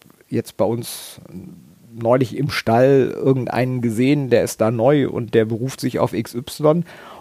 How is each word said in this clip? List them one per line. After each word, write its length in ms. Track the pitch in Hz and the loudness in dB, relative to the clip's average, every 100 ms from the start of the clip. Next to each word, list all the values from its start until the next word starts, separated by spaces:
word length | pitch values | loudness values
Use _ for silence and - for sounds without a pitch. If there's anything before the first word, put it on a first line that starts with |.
| _ _ - | _ _ -6
jetzt 300 | 117 - - | -6 -6 -2
bei 80 | 101 | 0
uns 560 | 120 - - - - - 92 - - - _ 117 | 0 -6 -14 -16 -20 -18 -18 -18 -20 -20 _ -20
neulich 440 | 113 117 131 110 123 | -6 2 2 2 -2
im 120 | 131 | -4
Stall 640 | - 117 117 131 139 - | -4 0 4 6 4 2
irgendeinen 680 | - 135 131 117 117 127 127 | 0 0 0 0 -2 -2 -2
gesehen, 480 | 117 107 131 147 127 | -2 0 2 2 2
der 140 | 113 | 2
ist 180 | 85 - | 2 0
da 100 | 110 | -2
neu 380 | 117 127 151 127 | 2 2 2 0
und 240 | - 113 | -4 0
der 100 | 113 | 0
beruft 380 | 110 110 131 - | 0 -2 -6 -4
sich 180 | 127 - | -4 -2
auf 140 | 120 | -2
X 200 | 113 117 | -2 -6
Y 520 | 120 - - 151 170 - - - - | -10 -10 -2 0 0 -2 -12 -20 -12